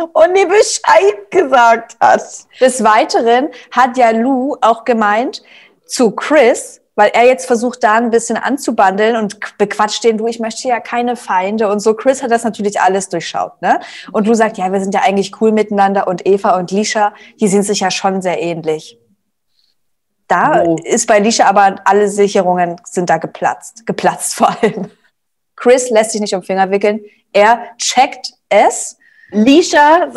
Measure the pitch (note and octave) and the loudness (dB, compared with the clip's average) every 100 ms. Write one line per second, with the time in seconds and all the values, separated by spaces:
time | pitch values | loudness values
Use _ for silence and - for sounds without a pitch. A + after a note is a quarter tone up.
0 | E4 - E4+ F#4+ F4 G#4 G#4 - - - | -4 2 4 4 2 2 2 0 2 4
1 | G4 - - F4+ C#4 C4 A#3 A3+ - - | 4 0 -2 -2 2 4 4 2 -2 -4
2 | G#2+ - - - - - B3+ C4 G#3+ A3 | 0 0 -2 -18 -18 0 0 2 2 2
3 | D#4 G4 A#3 A#3+ D4 - - A#3+ B3+ B3 | 2 0 0 0 -2 -8 -6 0 0 2
4 | A#3 A3+ A#3+ C4 C4+ - G#3+ A3+ - A3+ | 0 0 0 0 -2 -2 0 0 -2 0
5 | G#3 G#3+ C#4+ - _ - _ _ - - | 0 0 -4 -8 _ -20 _ _ -8 0
6 | A3+ G#3 - D4+ A#3+ F4+ - - _ - | 0 0 0 4 4 2 -4 -18 _ 0
7 | G#3 G#3+ B3 B3+ - A#3 A#3+ - A3+ A3 | 2 4 4 2 0 -2 -2 -2 0 0
8 | A#3+ A3+ - A3 G#3 C#4 - A3+ F#3+ F#3+ | 0 0 -2 -6 -4 -6 -4 0 0 2
9 | G#3+ A#3 G3+ - - - G3+ G#3 G#3 - | 0 0 -4 -8 -10 -4 -4 -2 -4 -2
10 | A#3 G#3+ A3+ A#3 A3+ - C4 A3+ - A#3+ | 0 0 -2 -6 -8 -6 -4 -4 -4 -4
11 | A#3+ A#3 - F#3 F#3+ A3 G#3 G#3 A3 A3 | -4 -4 -4 -2 -2 -2 -2 0 0 0
12 | C4 C4+ B3 A3+ A#3 - G3+ G3 F#3 F#3+ | 0 0 0 -2 -2 -4 -4 0 0 0
13 | F#3 E3+ - - F2+ - F#3+ D4+ - - | -4 -8 -6 -8 -8 -6 -2 -2 -4 -18
14 | - A3 G#3 A3+ A3 G#3+ F#3 F#3+ F#3+ F#3+ | -8 -2 0 2 0 -2 -4 -2 -2 -2
15 | F#3+ G3 G3 - A3 G#3+ G#3+ G3+ G3 G3 | 0 0 -4 -2 0 0 0 0 0 0
16 | - F3 F3+ G3+ G#3+ F3+ F3 G3 G#3+ A3 | -2 -2 0 0 2 -2 -2 -4 -2 -2
17 | G#3 - - - G#3 G3+ G3+ G3 F#3 - | -2 -4 -18 -4 0 0 0 -2 -4 -2
18 | G3 F#3+ F#3 E3 E3+ E3 D#3 D#3 - - | -4 -2 -4 -4 -4 -6 -6 -6 -8 -20
19 | _ _ _ _ _ _ _ _ _ _ | _ _ _ _ _ _ _ _ _ _
20 | _ _ - F3+ B3+ A#3+ E3+ D#3+ - A3+ | _ _ -2 0 2 0 0 -2 -2 -2
21 | - G#3 G#3 - - G3+ G3 G3 G3 G3+ | 2 2 2 2 2 4 2 2 0 2
22 | G#3 G3+ G3+ G3+ F3+ F3+ F3 F3 - F#3+ | 2 2 0 2 0 0 -2 -6 -10 -4
23 | F3 D#3+ - - D3 - - - - - | -2 -2 -4 -6 -6 -6 -12 -14 -10 -4
24 | G#3 - - - A3+ E3+ G#3 - F#3+ _ | -2 -2 -6 -2 -2 0 -2 -2 -10 _
25 | _ _ _ _ _ - A#3+ C4 B3+ G#3+ | _ _ _ _ _ -4 2 2 2 0
26 | G#3+ G#3 G#3 F#3+ - F#3+ F#3+ G3+ G#3 G#3+ | 0 -2 -4 -6 -4 -2 0 0 0 -2
27 | - _ _ G3+ G#3+ A#3+ - - - B3 | -8 _ _ 2 4 2 -2 -8 -4 0
28 | D4 - - - - G3+ D4+ - - - | 0 -2 -16 -14 -2 2 2 0 -10 -16
29 | _ _ _ G3+ A3+ D4+ E4+ D#4+ D4 E4+ | _ _ _ 0 4 4 4 4 4 4
30 | C#4+ | 2